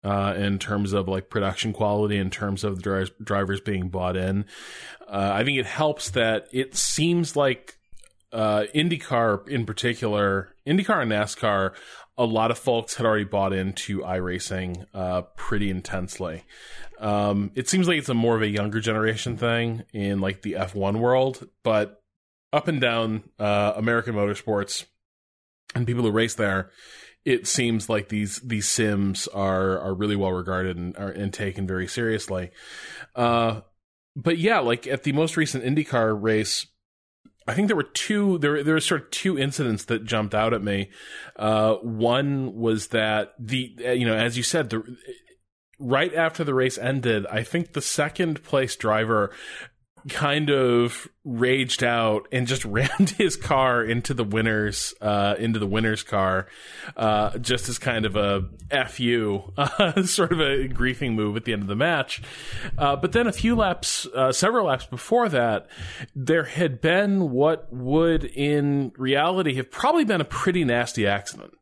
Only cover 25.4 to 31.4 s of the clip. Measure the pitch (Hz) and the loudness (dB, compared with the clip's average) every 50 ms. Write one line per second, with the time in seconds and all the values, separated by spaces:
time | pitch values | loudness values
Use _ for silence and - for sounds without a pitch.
25.4 | _ _ _ _ _ - - 120 123 113 120 117 120 110 101 110 113 117 - - | _ _ _ _ _ -8 -4 -4 -2 0 0 2 2 2 4 2 2 0 0 0
26.4 | 107 101 95 95 95 - _ - - - - - - - _ _ _ - 127 117 | 0 0 0 0 -2 -4 _ -20 -20 -20 -20 -20 -20 -20 _ _ _ 2 2 2
27.4 | - - - - 123 117 113 110 101 - 113 104 98 - 110 104 104 98 - - | 2 -2 0 2 2 2 0 0 0 0 -2 -2 -2 -2 -4 -4 -2 -4 -6 -10
28.4 | - 123 113 107 98 - - - 113 107 104 101 101 98 95 95 - - - 101 | -6 -4 -4 -2 -2 0 0 2 2 2 2 0 0 0 -2 -4 -6 -6 -4 -2
29.4 | 98 98 95 92 95 95 95 90 - 95 95 90 104 104 104 98 98 95 92 90 | 0 0 0 0 0 0 0 -2 -2 -4 -4 -2 -2 0 0 0 0 0 0 -2
30.4 | 87 92 92 92 92 92 90 85 87 90 - - 101 98 - 98 101 98 - - | -4 -4 -2 -2 -2 -2 -4 -4 -6 -8 -8 -8 -8 -8 -6 -4 -6 -6 -4 -4